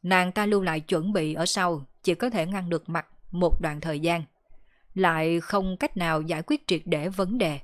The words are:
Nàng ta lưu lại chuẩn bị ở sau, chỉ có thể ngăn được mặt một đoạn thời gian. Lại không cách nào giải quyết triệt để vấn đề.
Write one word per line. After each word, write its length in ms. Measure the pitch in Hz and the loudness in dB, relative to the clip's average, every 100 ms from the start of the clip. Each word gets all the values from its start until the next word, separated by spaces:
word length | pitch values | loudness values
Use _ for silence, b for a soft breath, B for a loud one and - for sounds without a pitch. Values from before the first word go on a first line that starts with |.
Nàng 300 | 180 185 180 | 4 4 4
ta 140 | 208 208 | 0 2
lưu 160 | 202 | 2
lại 180 | 185 156 | 2 -2
chuẩn 320 | 156 175 180 | 0 0 2
bị 220 | 202 156 | 0 0
ở 120 | 156 175 | 0 -2
sau, 400 | 202 180 160 135 - | 0 0 -2 -6 -4
chỉ 120 | - | 0
có 160 | 170 240 | 0 0
thể 160 | 226 165 | 0 -2
ngăn 220 | 196 180 | -4 -2
được 200 | 165 - | -4 -2
mặt 180 | 165 - - - | -6 -6 -20 -8
một 300 | 175 175 - | 0 4 4
đoạn 200 | 160 147 | 2 -4
thời 200 | 160 151 | -4 0
gian. 220 | 165 170 151 _ _ - - _ _ | 0 0 -4 _ _ -20 -20 _ _
Lại 460 | 190 185 160 160 170 | 2 2 2 0 0
không 360 | - 208 190 185 | 0 -2 -2 -2
cách 200 | 294 - | -4 -2
nào 260 | 170 156 | 0 0
giải 200 | 160 160 - | -2 -6 -2
quyết 200 | 294 - | -4 0
triệt 160 | 160 | -4
để 240 | 170 156 165 | 0 -2 -2
vấn 300 | 196 185 240 | -2 -2 0
đề. 220 | 175 143 | 0 -2